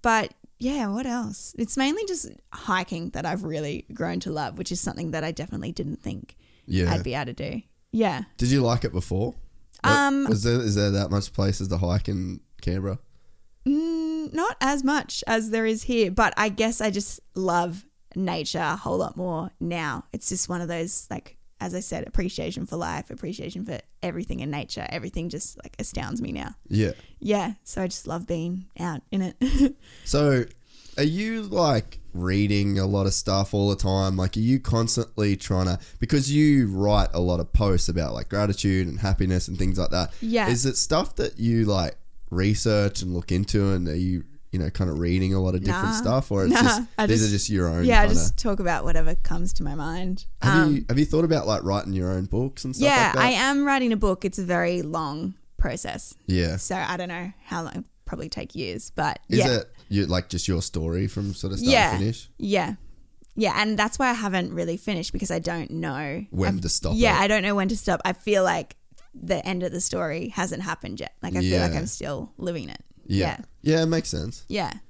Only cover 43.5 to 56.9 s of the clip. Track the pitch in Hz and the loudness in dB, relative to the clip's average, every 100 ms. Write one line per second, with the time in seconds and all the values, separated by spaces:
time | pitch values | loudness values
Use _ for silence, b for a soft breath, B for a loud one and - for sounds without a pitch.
43.5 | 107 98 95 85 78 92 90 - - - | 2 4 2 0 0 0 -2 -4 -14 -6
44.5 | 92 78 - 92 76 87 92 95 95 92 | -2 -2 0 -2 0 2 2 2 2 2
45.5 | 92 98 180 - 226 247 131 - - - | 0 0 0 0 0 0 0 0 0 4
46.5 | - 254 220 233 - 208 110 107 101 107 | 6 6 4 0 -2 2 4 4 2 2
47.5 | 101 87 82 254 226 202 - 165 - 233 | 2 2 4 6 8 8 6 6 2 0
48.5 | 202 180 156 165 160 156 147 - 160 180 | 0 0 0 4 8 8 8 6 4 4
49.5 | - 147 - 151 170 185 190 - - 120 | 2 0 -2 -4 -2 -2 -2 -4 0 4
50.5 | 170 156 139 - 131 151 156 165 156 98 | 6 6 4 2 2 4 4 4 2 2
51.5 | 104 92 101 - 95 90 92 95 101 131 | 0 0 -2 0 -2 0 -2 0 -2 -2
52.5 | - 131 131 285 269 214 - 247 233 269 | -4 -8 2 4 6 4 4 2 4 2
53.5 | 277 285 269 247 214 196 190 190 196 180 | 2 2 2 2 2 0 0 -2 -4 -2
54.5 | 175 175 180 151 165 151 151 185 190 - | 0 0 -2 -4 -4 -4 -4 -6 -8 -16
55.5 | - - - - - - - - 92 85 | -2 0 0 -6 -6 -8 -10 0 2 2
56.5 | 80 - 185 - | 0 -4 -2 -4